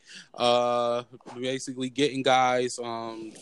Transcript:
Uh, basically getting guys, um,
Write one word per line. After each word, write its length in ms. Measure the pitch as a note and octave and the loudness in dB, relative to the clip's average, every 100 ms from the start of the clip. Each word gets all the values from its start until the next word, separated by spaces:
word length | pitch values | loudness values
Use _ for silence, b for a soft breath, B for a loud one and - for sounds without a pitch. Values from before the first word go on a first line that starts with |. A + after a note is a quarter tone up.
| B B B | B B B
Uh, 680 | - A#2+ A#2+ A#2+ A#2+ A#2+ A#2+ B2 B2+ - B2 | 0 4 4 4 2 0 -2 -4 -14 -16 -8
basically 520 | B2+ C3+ C#3+ B2+ C3 | -6 -6 -6 -8 -6
getting 320 | B2+ C#3+ C3 | 0 0 0
guys, 560 | C3 B2+ B2+ B2+ B2 - | 4 4 4 2 0 -4
um, 540 | A#2+ A2+ A2+ A2+ A2 - | -6 -6 -6 -10 -12 -14